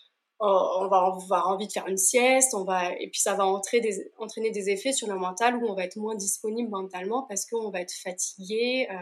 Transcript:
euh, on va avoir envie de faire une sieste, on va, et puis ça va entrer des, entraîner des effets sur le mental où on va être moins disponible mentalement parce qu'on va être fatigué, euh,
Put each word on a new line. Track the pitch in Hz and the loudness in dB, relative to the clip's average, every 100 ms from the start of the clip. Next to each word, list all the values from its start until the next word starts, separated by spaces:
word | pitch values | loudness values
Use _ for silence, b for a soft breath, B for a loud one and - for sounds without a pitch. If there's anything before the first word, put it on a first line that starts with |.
| B B _ - | B B _ 0
euh, | 208 185 - 185 | 4 6 4 2
on | 190 | 4
va | 190 | 4
avoir | 185 185 - 180 180 | 4 2 0 2 2
envie | 196 208 | 0 -2
de | |
faire | 190 175 | -4 -2
une | 190 | 0
sieste, | - 247 247 262 262 | 4 6 6 6 4
on | 208 190 | 2 -2
va, | 185 180 175 | 0 -2 -4
et | 190 | -6
puis | - | -2
ça | 208 196 | 0 2
va | 190 | 2
entrer | 196 - 240 | 2 2 2
des, | 214 196 - - | 2 -2 -8 -12
entraîner | 214 - 220 | -10 -4 -4
des | 202 196 | -2 -2
effets | 196 269 | -2 0
sur | 262 214 | -2 -2
le | 190 | -2
mental | 180 185 233 240 | -4 0 2 2
où | 233 | -2
on | |
va | 190 180 | -2 -6
être | 214 | -6
moins | 214 214 | -6 -4
disponible | 196 - 214 226 226 | -4 -4 -4 -4 -4
mentalement | 196 190 180 190 247 | -6 -6 -8 -4 -4
parce | 254 196 - | -4 -8 -6
qu'on | 233 214 | -6 -6
va | 185 | -6
être | 180 | -8
fatigué, | - - 185 - - 185 220 240 262 240 | -10 -10 -8 -8 -10 -6 -2 0 0 -2
euh, | 185 | -6